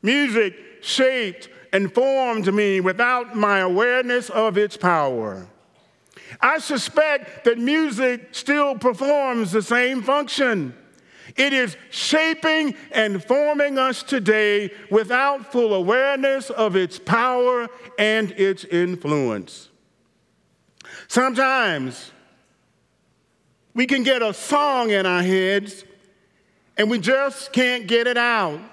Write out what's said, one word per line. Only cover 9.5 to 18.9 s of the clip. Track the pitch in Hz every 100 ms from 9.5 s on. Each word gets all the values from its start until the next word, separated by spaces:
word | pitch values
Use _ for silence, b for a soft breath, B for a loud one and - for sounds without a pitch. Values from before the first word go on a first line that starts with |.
the | 208
same | 190 240 247 262
function. | 214 285 285 - 262 202 139 123 _ B B B B -
It | 277
is | 269 240 - -
shaping | - - 311 320 320 320 311 302 - B
and | 240 214 190
forming | - 269 294 294 285 269
us | 262 254
today | - 269 196 214 208 208 202 B B
without | 208 208 247 277 277 214
full | 247 226
awareness | 196 180 240 269 277 269 269 -
of | 233 220 190
its | 180 -
power | - 226 247 254 247 247 233 B B -
and | 214 220 208
its | 190 196 190
influence. | - 170 180